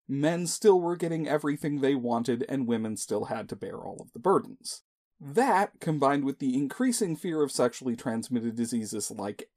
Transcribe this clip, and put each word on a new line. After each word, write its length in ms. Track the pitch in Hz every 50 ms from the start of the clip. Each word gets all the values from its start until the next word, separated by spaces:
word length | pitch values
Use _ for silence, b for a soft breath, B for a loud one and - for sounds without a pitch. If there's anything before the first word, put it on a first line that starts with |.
| _ -
Men 380 | 135 139 147 160 175 175 175
still 340 | 165 - - - 214 190 180
were 180 | 170 170 175 170
getting 300 | 175 165 165 160 156 -
everything 520 | 147 151 - 147 147 - - 151 147 143
they 160 | 131 135 143
wanted, 500 | 131 120 120 117 117 117 - 120 117 131 -
and 200 | 135 139 127 117
women 300 | 117 110 110 110 107 104
still 280 | - - 107 104 -
had 240 | - 113 113 104 -
to 60 | -
bear 220 | - 98 92 92 -
all 180 | - 98 - -
of 140 | - - -
the 60 | 233
burdens. 640 | - 180 196 139 - - 101 - - - - - _ _ _ _ _ _ _ -
That, 600 | 147 139 143 208 262 269 208 190 208 - - -
combined 420 | - 165 156 143 139 135 143 143 135
with 160 | 135 135 -
the 160 | 147 131 127
increasing 640 | 135 143 135 - - 254 262 233 - 226 175 160 -
fear 260 | - 180 160 156 147
of 80 | 135
sexually 460 | - - 123 123 - - 139 127 117 -
transmitted 580 | - 127 113 113 110 - 127 117 113 117 110
diseases 560 | 117 117 117 123 117 214 202 - 208 202 -
like 380 | - 208 196 208 214 - - - _